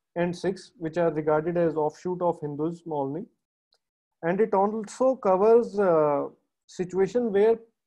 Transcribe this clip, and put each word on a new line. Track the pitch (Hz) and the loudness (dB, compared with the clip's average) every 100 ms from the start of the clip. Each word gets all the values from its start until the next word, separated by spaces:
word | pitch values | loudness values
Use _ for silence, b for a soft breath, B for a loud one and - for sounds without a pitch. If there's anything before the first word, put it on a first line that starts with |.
| _ 170 | _ -4
and | 175 175 | -4 -2
Sikhs, | 175 196 - - | -6 -6 -12 -12
which | 160 165 | -6 -2
are | 170 | 0
regarded | 156 156 151 160 175 | 0 0 0 0 0
as | 170 156 | 0 0
offshoot | 151 - 180 180 | -2 -4 -6 -2
of | 175 170 | -2 -2
Hinduism | 151 143 156 170 165 | -6 -4 -6 -6 -8
only. | 147 135 151 233 _ _ _ _ _ _ _ _ _ | -6 -4 -6 -10 _ _ _ _ _ _ _ _ _
And | 165 185 | -4 0
it | 214 196 | 0 2
also | 202 220 208 - 262 262 | 0 -2 -8 -2 -2 0
covers, | 208 185 214 233 208 202 | 0 2 6 4 4 0
uh, | 190 160 151 143 139 - _ _ _ | 2 4 2 0 -4 -12 _ _ _
situation | - 180 180 190 240 240 | -10 -4 0 0 0 0
where | 196 220 226 - _ | 2 4 2 -4 _